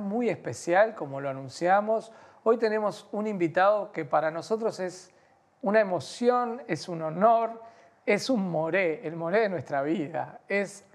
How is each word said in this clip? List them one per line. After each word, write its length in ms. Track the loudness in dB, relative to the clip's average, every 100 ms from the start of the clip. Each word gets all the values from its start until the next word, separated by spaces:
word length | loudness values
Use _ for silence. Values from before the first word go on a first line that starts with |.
muy 260 | -4 -2 -2
especial, 640 | -4 -6 -8 2 4 4
como 260 | 0 -8 -6
lo 100 | -6
anunciamos. 800 | -8 -10 -4 2 2 2 -2 -4 -18 -20 _
Hoy 160 | 2 2
tenemos 500 | 2 0 -2 -4 -8
un 140 | -4 -4
invitado 640 | 0 0 4 4 4 -2
que 120 | -8
para 260 | -2 0 0
nosotros 500 | -4 -4 -2 -2 -4
es 320 | -8 -8 -20 _ _ _ _ _
una 180 | 2 4
emoción, 840 | 4 0 -4 0 2 2 0 -6 -6
es 220 | -6 -4
un 140 | -6
honor, 600 | -4 2 4 4 2 -6 -18 -20 _ _
es 240 | 0 0 2
un 220 | 0 2
moré, 560 | 0 0 2 0 -2 -6
el 100 | -6
moré 240 | 0 2
de 80 | 2
nuestra 340 | -2 -4 -2
vida. 580 | 0 -2 -2 -6 -8 -12 -4
Es 360 | -2 -2 -8 -16